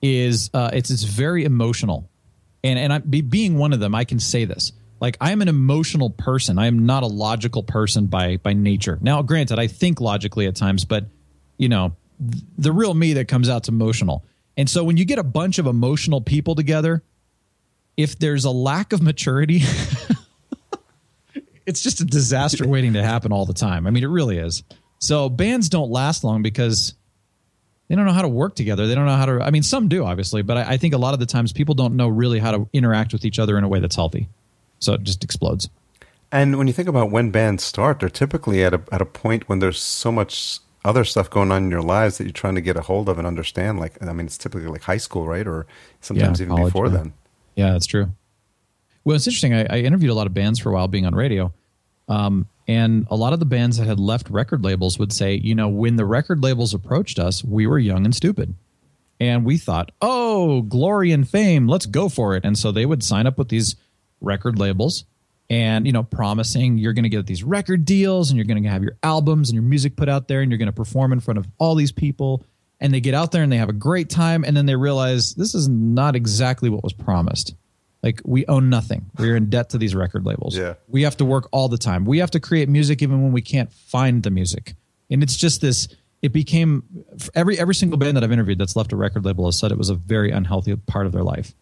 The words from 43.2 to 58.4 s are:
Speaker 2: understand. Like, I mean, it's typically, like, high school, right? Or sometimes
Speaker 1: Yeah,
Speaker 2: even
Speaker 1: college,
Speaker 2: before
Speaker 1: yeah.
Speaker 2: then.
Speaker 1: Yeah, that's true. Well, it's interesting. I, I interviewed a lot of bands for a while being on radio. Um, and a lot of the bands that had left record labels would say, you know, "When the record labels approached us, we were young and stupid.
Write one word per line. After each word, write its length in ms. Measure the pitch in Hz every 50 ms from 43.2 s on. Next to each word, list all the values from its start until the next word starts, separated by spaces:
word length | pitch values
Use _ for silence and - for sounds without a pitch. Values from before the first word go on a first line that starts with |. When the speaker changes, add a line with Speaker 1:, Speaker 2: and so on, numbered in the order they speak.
| 85
Speaker 2:
understand. 540 | 87 85 82 80 - - - 92 104 110 92
Like, 200 | 85 82 - - 95
I 100 | 87 85
mean, 140 | 85 85
it's 120 | 80 - -
typically, 300 | - - - 98 82 80
like, 140 | 80 78 -
high 140 | - 92 104
school, 280 | - - - 92 80
right? 200 | 80 82 87 107
Or 200 | 104 82 80 80 - - - - - _ _
sometimes 380 | - - 98 95 101 95 90 85
Speaker 1:
Yeah, 40 | 92
Speaker 2:
even 100 | 87 90
Speaker 1:
college, 160 | 87 87 90 90
Speaker 2:
before 140 | 95 104
Speaker 1:
yeah. 60 | - 92
Speaker 2:
then. 200 | 90 80 78 - _ _ _ _ _ _ _ _
Speaker 1:
Yeah, 160 | - 98 95 92
that's 140 | 90 87
true. 240 | - - 104 101 90 95 - _ _ _ _ _ _ _ _ _ _ _ _ _ _ _ _ _
Well, 120 | 156 151
it's 100 | 151 135
interesting. 280 | - 247 - - 139 120
I, 120 | 113 110 -
I 60 | - 120
interviewed 320 | 120 127 156 190 170 135
a 40 | 117
lot 120 | 110 107
of 80 | 101 90
bands 240 | 98 98 104 113 113
for 100 | - -
a 40 | 101
while 120 | 92 90 98
being 180 | 92 98 92
on 80 | 90 87
radio. 380 | 92 120 139 113 95 92 90 85 _ _ _ _ _ _ _ _ _ _ -
Um, 380 | 101 107 104 101 101 98 101 - _ _ _ -
and 380 | 113 113 113 113 113 110 110 107
a 60 | -
lot 160 | 107 113 120 151
of 80 | 170
the 60 | 165
bands 320 | 143 131 120 120 120 120 113
that 80 | 113
had 120 | 110 107 101
left 300 | 98 98 113 120 - -
record 320 | 101 101 127 - - 143 101
labels 360 | 95 95 92 92 92 90 -
would 140 | 110 101 107
say, 220 | - 101 98 98
you 200 | 101 104 110 113
know, 140 | 110 110 104
"When 280 | 104 101 113 117 117
the 80 | 113 107
record 360 | 101 110 123 151 - 185 156 131
labels 320 | 135 131 120 120 113 101
approached 440 | 95 92 - 123 151 208 - - -
us, 240 | 85 87 95 - -
we 240 | 120 104 110 110
were 120 | 110 143 151
young 260 | 120 104 95 92 95
and 100 | 107 127
stupid. 400 | - - 170 208 -